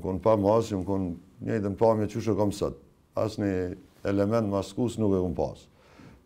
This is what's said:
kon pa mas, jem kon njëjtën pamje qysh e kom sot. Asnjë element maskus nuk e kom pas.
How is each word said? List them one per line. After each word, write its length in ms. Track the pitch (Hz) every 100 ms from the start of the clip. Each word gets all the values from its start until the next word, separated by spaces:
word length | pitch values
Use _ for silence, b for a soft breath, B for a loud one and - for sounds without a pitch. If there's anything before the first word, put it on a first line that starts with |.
kon 160 | 95 95
pa 140 | 110 110
mas, 300 | 98 113 110
jem 140 | 98 95
kon 280 | 98 92 64 - -
njëjtën 320 | 110 113 101 92
pamje 280 | 113 107 101
qysh 160 | 117 110
e 60 | 95
kom 160 | 104
sot. 220 | - 76 - - _ _ -
Asnjë 540 | 107 110 101 92 90 92 - _ 98
element 400 | 101 101 117 104
maskus 460 | 98 92 - 120 104
nuk 180 | 104
e 60 | 95
kom 120 | 90
pas. 300 | 78 71 - - B B B B B